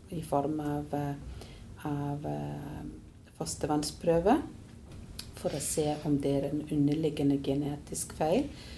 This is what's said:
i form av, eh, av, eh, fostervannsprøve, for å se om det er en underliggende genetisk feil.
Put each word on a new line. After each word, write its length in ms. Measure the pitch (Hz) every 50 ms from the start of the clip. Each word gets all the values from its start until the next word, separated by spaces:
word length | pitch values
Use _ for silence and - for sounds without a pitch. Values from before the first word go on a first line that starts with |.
| - -
i 120 | 180 160
form 380 | - - 147 143 143 143 151 151
av, 340 | 147 147 147 147 147 147 -
eh, 200 | 147 147 143 143 139 - - - - - - - - - - - - -
av, 420 | 151 143 143 143 143 143 147 147
eh, 560 | 147 147 147 147 143 147 147 147 147 151 151 151 - - - - - - - - - - -
fostervannsprøve, 1040 | 160 160 - - - - 151 147 151 - - - - 170 165 170 170 202 254 349 - - - - - - - - - - - - - - - - - - -
for 160 | - - 180
å 100 | - 143
se 360 | 147 - - 160 151 151 147 147 -
om 140 | 156 143 139
det 140 | 143 139 139 139 139
er 40 | 143
en 120 | 151 151 156 -
underliggende 680 | 156 147 143 147 147 160 160 151 147 - 143 143 139 139
genetisk 760 | 139 139 135 143 147 143 147 143 - - 135 - - -
feil. 360 | - - 165 156 180 254 302 294 - - - - -